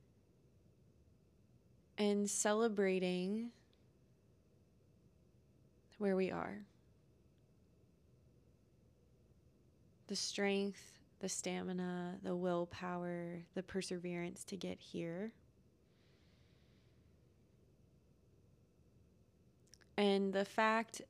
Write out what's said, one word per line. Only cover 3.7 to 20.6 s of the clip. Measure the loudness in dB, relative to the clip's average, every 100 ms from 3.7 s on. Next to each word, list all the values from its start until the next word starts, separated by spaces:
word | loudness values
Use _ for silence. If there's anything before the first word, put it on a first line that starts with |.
| -20 -20 _ _ _ -20 -20 _ _ -20 _ _ -20 -20 -20 -20 -20 -20 -20 -20 -20 -20 -2
where | 2
we | 2 2
are. | 0 -4 -8 -14 -20 -20 -20 _ -20 -20 _ -20 _ _ -20 -20 _ -20 -20 -20 -20 -20 -20 -20 -20 -20 _ _ -20 -20 -20 -20 -20 -20 -20 -20 -20 -6
The |
strength, | -4 -2 0 2 2 0 -4 -16 -20 -20 -8
the | -6
stamina, | -4 -4 -4 -4 -4 -4 -4 -6 -6
the | -4
willpower, | 0 2 0 -2 -6 -6 -4 -4 -6 -6 -10 -8
the | -8
perseverance | -4 -6 -4 -6 -4 -4 -6 -8
to | -12 -8
get | -8 -8
here. | -8 -8 -6 -6 -8 -10 -20 _ -20 _ _ _ -20 -20 -20 -20 -20 -20 -20 -20 -20 -20 -20 -20 -20 _ _ _ -20 _ -20 -20 _ -20 -20 -20 -20 -20 -20 _ -20 -20 -20 -20 -20 _ -20 _ -20 -20 -4 4
And | 6 6 4
the | 2
fact | 0 2